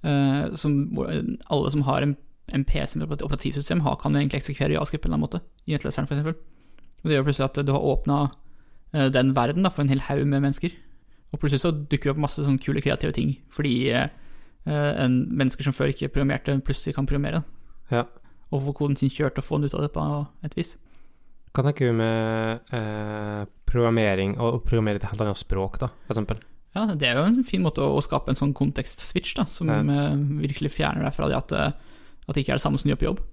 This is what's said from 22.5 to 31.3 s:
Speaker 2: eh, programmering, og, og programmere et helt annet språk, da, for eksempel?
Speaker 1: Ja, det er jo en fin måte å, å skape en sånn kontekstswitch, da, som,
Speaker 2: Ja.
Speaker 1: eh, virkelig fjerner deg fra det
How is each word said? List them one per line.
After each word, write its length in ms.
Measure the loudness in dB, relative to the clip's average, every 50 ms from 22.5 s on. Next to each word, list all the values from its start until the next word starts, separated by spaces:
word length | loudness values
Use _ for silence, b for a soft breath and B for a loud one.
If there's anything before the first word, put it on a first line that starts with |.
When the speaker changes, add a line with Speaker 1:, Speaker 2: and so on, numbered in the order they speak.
| -4 -6 -6 -6 -6
Speaker 2:
eh, 720 | -4 -4 -4 -4 -6 -6 -6 -6 -6 -6 -6 -4 -6 -6 -8 -12 -8 -2
programmering, 720 | 0 2 4 4 6 6 6 4 4 4 2 2 0 0 0
og, 160 | 0 0 0
og 100 | 0 2
programmere 320 | 2 4 4 4 2 0
et 60 | 0 -2
helt 160 | -4 -2 -2
annet 160 | -2 -2 -2
språk, 420 | -4 -2 -2 0 0 0 -2 -2 -2
da, 80 | -4 -4 -6 -10 -8
for 80 | -4 -2
eksempel? 240 | -2 -2 -2 -4 -6 -6 -18 -20 -20 -20 -8 -4
Speaker 1:
Ja, 100 | -2 0 0 0
det 140 | 2 2 2
er 60 | 4
jo 80 | 4 4
en 180 | 4 4 4 2
fin 200 | 2 2 2 2
måte 160 | 2 2 2 2
å, 140 | 2 2
å 60 | 2 0
skape 240 | 0 -2 -2 0 0
en 80 | 0
sånn 160 | 2 2 0 2
kontekstswitch, 800 | 2 0 0 0 -2 -6 -6 -6 -8 -8 -4 -2 -2 -2 -2 -2
da, 100 | -2 -2
som, 200 | -2 -2 -4 0 2
Speaker 2:
Ja. 120 | 2 2
Speaker 1:
eh, 340 | 2 2 2 2 2 2 0 0 0 0 -2 -2 -2
virkelig 240 | -2 -2 -2 -4 -4 -2
fjerner 300 | -2 -2 -2 0 0 -2
deg 100 | -2 -2
fra 120 | 0 0
det 80 | 0